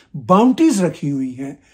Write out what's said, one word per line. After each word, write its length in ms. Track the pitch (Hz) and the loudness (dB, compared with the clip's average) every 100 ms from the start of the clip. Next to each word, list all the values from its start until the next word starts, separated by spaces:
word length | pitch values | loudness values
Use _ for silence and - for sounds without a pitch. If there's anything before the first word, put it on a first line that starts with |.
| _ 151 | _ -10
बाउंटीज 680 | 113 190 254 285 320 202 | 0 4 4 4 2 2
रखी 280 | 175 - 147 | -2 -2 -6
हुई 240 | 139 131 | -4 -6
हैं 260 | 123 139 151 _ | -8 -12 -14 _